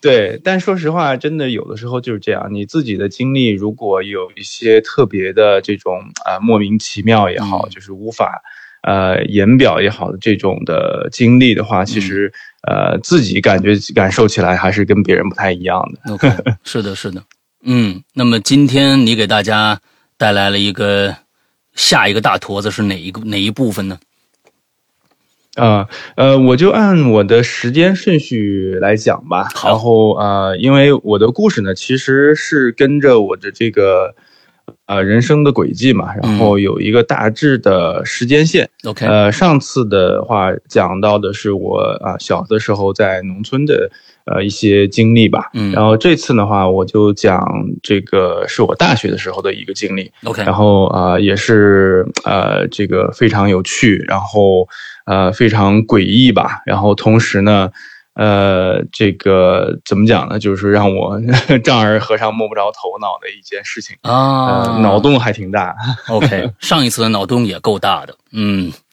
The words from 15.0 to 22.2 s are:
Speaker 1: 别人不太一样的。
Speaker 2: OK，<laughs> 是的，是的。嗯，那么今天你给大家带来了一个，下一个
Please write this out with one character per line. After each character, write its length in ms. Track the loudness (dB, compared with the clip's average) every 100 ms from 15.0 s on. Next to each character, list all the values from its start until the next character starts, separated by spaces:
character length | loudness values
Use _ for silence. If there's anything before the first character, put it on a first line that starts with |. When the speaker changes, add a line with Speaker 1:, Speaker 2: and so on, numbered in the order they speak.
Speaker 1:
别 140 | 2 0
人 120 | 0
不 60 |
太 180 | -4 -4
一 100 | -4
样 220 | -4 -4 -6
的。 200 | -10 -12
Speaker 2:
OK， 180 | 0 0 0 -2
<laughs> 160 | -6
是 200 | -6 -8
的， 120 | -6 -8
是 140 | -10
的。 140 | -12 -16 _ _ _
嗯， 400 | -2 0 0 -4 -12
那 100 | -2
么 160 | 0 0
今 280 | 2 4 4
天 360 | 4 4 4
你 120 | 2 2
给 100 | 0
大 160 | 0
家 400 | 0 0 0 -2 _ _ _ _
带 160 | 0
来 200 | 2 0
了 80 | 0
一 120 | -4
个， 440 | -2 -2 0 -2 -6 _ _ _ _ _
下 340 | -6 0 2 2
一 60 |
个 80 | 0